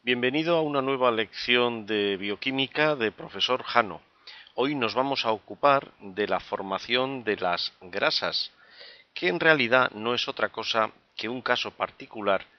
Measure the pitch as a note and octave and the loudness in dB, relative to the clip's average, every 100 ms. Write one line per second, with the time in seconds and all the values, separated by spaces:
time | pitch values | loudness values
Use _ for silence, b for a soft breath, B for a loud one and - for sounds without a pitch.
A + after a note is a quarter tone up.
0 | A#2+ B2 B2+ C#3+ D#3+ E3 D#3 C#3+ C3 C3+ | 0 2 2 2 2 2 2 0 0 2
1 | B2+ A2+ G#2 - - B2 A#2+ A#2 G#2 G#2+ | 2 2 -2 -6 2 4 4 -2 -2 0
2 | G2+ G2 G2+ G2+ C3+ C3+ C3+ - D3+ D3 | 0 -2 -4 -4 -4 -2 -4 0 0 2
3 | A2 - - G2 - B2 - A#2+ G#2+ E2 | -2 -4 -14 -4 -2 -2 2 0 0 -6
4 | _ _ B B B - C3+ D3 A2+ G#2+ | _ _ B B B -2 -2 0 0 0
5 | C#3 C3+ A#2+ G#2+ _ G#2 C#3+ C#3 C3+ _ | 0 -2 -2 -4 _ 0 4 4 0 _
6 | G2+ F#2+ G2+ F#2 - G2+ G2 F#2+ - B2 | -12 -2 0 0 -2 -8 -4 -6 -2 0
7 | C3 C3+ G#2+ G2 F2+ F2 - _ F#2 G2 | 0 -4 -2 -2 0 -2 -4 _ -10 -2
8 | C#3+ - F2+ - - B B B B B | -2 0 -2 -4 -8 B B B B B
9 | B - F3+ F3 D#3+ D3+ A#2 B2+ B2+ G#2 | B -4 -2 2 4 6 6 4 4 0
10 | A2 A#2+ - C3 G#2+ - A2 A#2 G#2+ - | -2 -2 -4 -2 -2 -2 -2 0 0 -2
11 | _ - A2 B2+ A#2 B2 G2+ - F#2+ - | _ -8 -6 -6 -2 0 -2 -4 -6 -6
12 | - A2 G2+ F#2+ - | -14 -4 0 0 -2